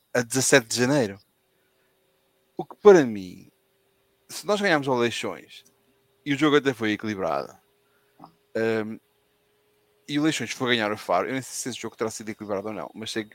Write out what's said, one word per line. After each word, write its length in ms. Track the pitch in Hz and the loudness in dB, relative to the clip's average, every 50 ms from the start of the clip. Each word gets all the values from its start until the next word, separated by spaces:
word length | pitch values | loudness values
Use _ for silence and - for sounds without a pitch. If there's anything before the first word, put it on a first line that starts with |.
| _ _ - | _ _ -4
a 100 | 123 120 | -4 -4
dezassete 440 | 113 123 131 127 - 151 139 117 110 | -2 -2 -2 2 4 4 4 4 2
de 80 | 110 | -2
janeiro. 420 | 117 123 123 147 147 120 98 98 101 _ _ _ _ _ _ _ _ _ _ _ _ _ _ _ _ _ _ _ _ _ _ _ _ _ _ _ | 0 0 2 2 2 0 -2 -4 -10 _ _ _ _ _ _ _ _ _ _ _ _ _ _ _ _ _ _ _ _ _ _ _ _ _ _ _
O 80 | - - | -12 -10
que 120 | - - | -10 -6
para 280 | - - 208 196 170 139 | 4 8 10 10 10 8
mim, 440 | 120 107 101 92 90 90 92 - - _ _ _ _ _ _ _ _ _ _ _ _ _ _ _ - | 4 -2 -6 -10 -12 -16 -18 -20 -20 _ _ _ _ _ _ _ _ _ _ _ _ _ _ _ -16
se 180 | - - - | -14 -10 -4
nós 140 | 165 208 196 | -2 -2 0
ganharmos 280 | 208 196 165 147 135 139 | 2 2 2 2 2 2
ao 80 | 131 | 0
Leixões, 680 | 120 120 117 110 - - 104 87 76 - - - - - _ _ _ _ _ _ _ _ _ _ _ - | 2 2 0 0 -2 -6 -8 -8 -10 -14 -20 -20 -20 -20 _ _ _ _ _ _ _ _ _ _ _ -6
e 60 | 147 143 | -4 -2
o 60 | 131 | 2
jogo 180 | 156 151 139 | 4 4 4
até 160 | 147 123 135 127 | 4 4 2 -2
foi 200 | 110 113 107 107 | -2 -2 -2 -2
equilibrado, 640 | 101 - 110 107 95 90 82 73 71 62 - - - _ _ _ _ _ _ _ _ _ _ _ _ - - _ _ _ _ - | -2 -4 -6 -6 -4 -2 -2 -2 -2 -4 -6 -10 -20 _ _ _ _ _ _ _ _ _ _ _ _ -20 -20 _ _ _ _ -6
ehm, 440 | 113 113 113 113 110 107 107 110 - - _ _ _ _ _ _ _ _ _ _ _ _ _ _ _ _ _ _ _ _ - | -4 -2 -2 -2 -2 -4 -6 -10 -14 -18 _ _ _ _ _ _ _ _ _ _ _ _ _ _ _ _ _ _ _ _ -6
e 100 | 143 147 | -2 0
o 40 | 147 | 0
Leixões 280 | 160 143 - 123 107 - | 0 0 0 -4 -8 -6
foi 220 | - 131 120 120 | -4 0 0 2
ganhar 160 | 117 107 104 107 | 2 2 0 -2
o 40 | - | -2
Faro, 300 | - - 90 90 98 - | -2 0 2 2 2 0
eu 40 | 127 | -4
nem 100 | 131 127 | -6 -8
sei 120 | - - | -8 -10
se 140 | - - 131 | -10 -8 -8
esse 100 | 113 - | -8 -10
jogo 160 | - 110 - | -10 -12 -8
terá 140 | - 117 110 | -6 -6 -6
sido 180 | - - 113 107 | -6 -8 -10 -12
equilibrado 380 | 104 - 107 101 104 95 98 107 | -12 -10 -8 -6 -6 -4 -4 -6
ou 60 | 107 | -8
não, 160 | 95 76 - - | -10 -10 -12 -12
mas 160 | 104 110 - | -12 -12 -8
sei 140 | - 113 107 | -6 -6 -8
que 60 | 104 - | -6 -4